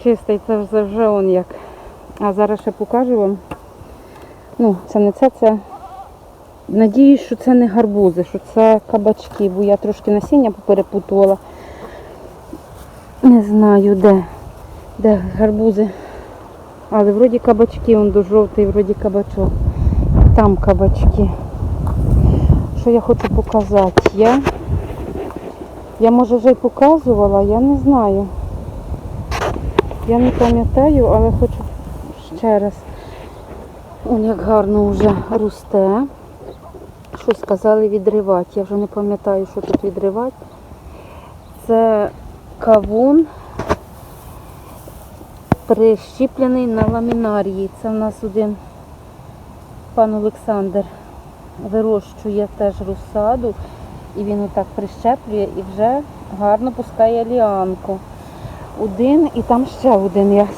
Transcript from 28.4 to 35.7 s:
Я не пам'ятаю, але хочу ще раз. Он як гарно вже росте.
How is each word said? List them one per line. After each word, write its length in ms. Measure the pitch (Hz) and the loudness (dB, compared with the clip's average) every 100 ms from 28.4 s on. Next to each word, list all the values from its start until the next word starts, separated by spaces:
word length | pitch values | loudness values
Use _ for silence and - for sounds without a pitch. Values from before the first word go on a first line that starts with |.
| - - - - - - - - - - - - - - - - - | -10 -10 -12 -14 -12 -12 -12 -12 -10 -6 -6 -6 -6 -4 -4 -4 -2
Я 100 | 233 | 2
не 120 | 247 | 2
пам'ятаю, 760 | - 233 233 226 - 285 294 233 | 2 2 2 0 2 2 4 4
але 260 | 214 226 - | 2 2 2
хочу 220 | 240 - - - - - - - - 165 | -2 -4 -12 -14 -14 -16 -16 -18 -16 -6
ще 220 | 226 208 | 0 0
раз. 140 | 202 - - - - - - - - - - - - - - | 0 -6 -14 -18 -18 -18 -18 -20 -20 -20 -20 -20 -20 -12 -4
Он 140 | 226 | -2
як 180 | 214 208 | 0 -2
гарно 440 | 180 214 202 208 208 | 0 2 2 2 0
вже 240 | 196 208 190 - | 2 0 0 -2
росте. 720 | 226 214 - - | -2 -4 -6 -4